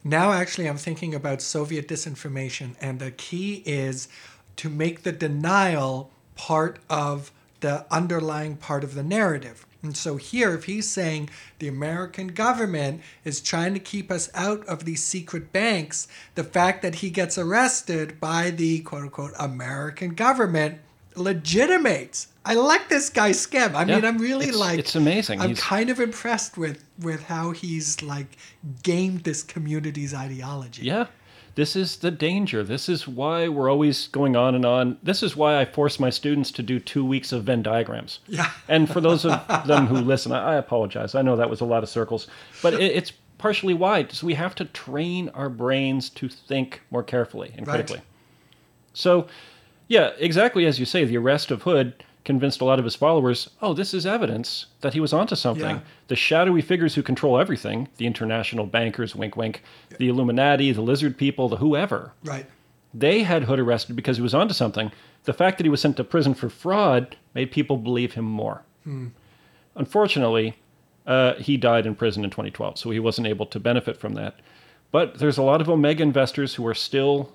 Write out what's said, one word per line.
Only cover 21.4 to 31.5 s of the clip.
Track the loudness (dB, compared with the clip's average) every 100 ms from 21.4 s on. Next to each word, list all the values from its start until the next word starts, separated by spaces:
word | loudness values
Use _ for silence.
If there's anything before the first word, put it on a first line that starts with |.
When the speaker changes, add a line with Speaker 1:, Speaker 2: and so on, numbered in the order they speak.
| 0 2 4 4 4 0 -4 -10 -12 _ 0
Speaker 1:
I |
like | 2 4 4 2
this | 0 0
guy's | 2 2 2 0
scam. | 0 0 2
I |
Speaker 2:
Yeah, | 2 4
Speaker 1:
mean, | 2
I'm | 0
really | 0 0 0
Speaker 2:
it's, | 0
Speaker 1:
like, | 0 0
Speaker 2:
it's | 0 2
amazing. | 4 2 0 0
Speaker 1:
I'm | 0
Speaker 2:
He's | -2
Speaker 1:
kind | 0 0 0
of | 0
impressed | -2 -4 -4 -4 -4 -6
with, | -6 -6 _ -10
with | -6 -6
how | -6 -6 -6
he's, | -6 -6 -4 -4 -6
like, | -6 -8 -10 -14 -20 -18 -14 -8
gamed | -2 0 0 -2
this | -4 -6
community's | -8 -8 -4 -4 -4 -6 -8
ideology. | -6 -8 -10 -10 -10 -12 -8 -4
Speaker 2:
Yeah. | -2 -4 _ _ -20 -10